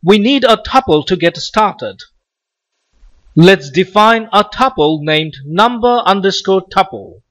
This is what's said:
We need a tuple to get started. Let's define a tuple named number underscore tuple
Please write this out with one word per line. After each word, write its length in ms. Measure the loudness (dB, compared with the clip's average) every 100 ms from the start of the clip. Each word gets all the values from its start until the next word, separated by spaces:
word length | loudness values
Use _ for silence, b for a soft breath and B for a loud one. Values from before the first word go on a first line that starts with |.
We 160 | 2 2
need 260 | 2 0
a 120 | 2 0
tuple 500 | 0 -2 0 -2 0
to 100 | -2
get 200 | -2 -2
started. 640 | -6 -2 -2 -4 -12 -12 -20 _ _ _ _ _ _ _ _ _ -20 _ _ 4
Let's 340 | 4 4 0
define 580 | -4 -2 2 2 2 0
a 120 | -2
tuple 560 | -2 -2 -2 0 -2 0
named 320 | -2 -2 -2 -10
number 580 | -10 0 0 0 0 0 0
underscore 600 | 0 0 -4 -2 -2 0
tuple 540 | -4 -4 -4 -18 -20 _